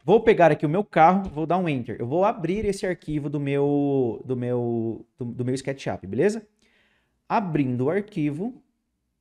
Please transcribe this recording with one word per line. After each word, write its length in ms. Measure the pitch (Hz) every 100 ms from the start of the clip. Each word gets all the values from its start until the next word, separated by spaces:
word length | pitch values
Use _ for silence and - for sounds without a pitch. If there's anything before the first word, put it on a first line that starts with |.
vou 180 | - 220
pegar 300 | 220 175 170
aqui 140 | 151 147
o 20 |
meu 140 | 170
carro, 460 | 208 175 160 190 190
vou 180 | 147 156
dar 120 | 175
um 100 | 180
Enter. 280 | 135 113 104
Eu 60 | 120
vou 180 | 156
abrir 400 | 196 240 165 196
esse 220 | 214 196 196
arquivo 420 | 175 - 151 147
do 100 | 147
meu, 840 | 143 139 143 143 143 139 120 104
do 120 | 123 127
meu, 680 | 123 123 120 117 113 113 - _
do, 60 | 120
do 180 | 120
meu 100 | 123
SketchUp, 520 | 135 139 139 - 98 95
beleza? 400 | 110 185 220 - _ _ _ _ _ _ _ -
Abrindo 560 | 208 190 156 131 123
o 60 | 131
arquivo, 680 | 185 202 - 147 147 220 - _ _ _ _ _ _